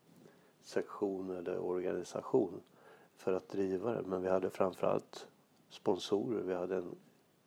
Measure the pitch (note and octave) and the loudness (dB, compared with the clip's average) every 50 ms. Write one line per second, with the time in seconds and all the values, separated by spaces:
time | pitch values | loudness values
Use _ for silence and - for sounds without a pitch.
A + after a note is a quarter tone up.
0 | _ - - - - - - - - - - - - - - G2+ F2 - - - | _ -20 -20 -20 -20 -20 -20 -20 -20 -20 -20 -20 -8 -2 -2 -2 -2 -2 -2 -2
1 | G#2 G2 G2 F#2 F#2+ F#2 F#2 F2+ F2 F#2 F#2 F#2 F2+ F2+ F2+ F#2 F2+ F#2 F2+ F2+ | 0 0 0 -2 -2 -4 -4 -4 -2 -2 -2 0 0 0 2 2 2 0 0 -2
2 | F2 - - - - - - C3 G#2+ E2+ F2+ - - - - - - - - - | -2 -4 -4 -6 -4 -4 -2 -2 -2 -2 -4 -8 -12 -16 -20 -20 -20 -20 -20 -20
3 | - - _ - - G2 F#2 F#2 - - - G2 G2 F#2+ F#2+ F2+ G2+ A#2+ A2+ G2 | -20 -20 _ -4 -2 0 0 0 -2 -4 -2 0 0 2 2 0 0 0 0 0
4 | F#2 F#2 F#2+ F#2 F#2 F#2 F#2 F#2 F#2 F#2 - - G2 F#2 F2 - - F#2+ G2+ - | -2 0 0 0 2 4 4 4 2 2 2 2 2 2 2 2 2 2 2 2
5 | - - - - - - - - - _ _ _ - - - - - A2 F#2+ F2 | 0 -4 -14 -14 -14 -16 -20 -20 -20 _ _ _ -20 -20 -10 -2 2 2 2 2
6 | - - G#2 G2+ A#2+ C3 A2 F#2+ F2+ F#2 F#2 F2+ F2+ F#2 F#2+ F#2 F2+ - - - | 2 2 2 2 2 2 0 0 0 0 0 0 0 0 0 0 -2 -4 -8 -12
7 | - - - - _ _ _ _ _ | -16 -20 -20 -20 _ _ _ _ _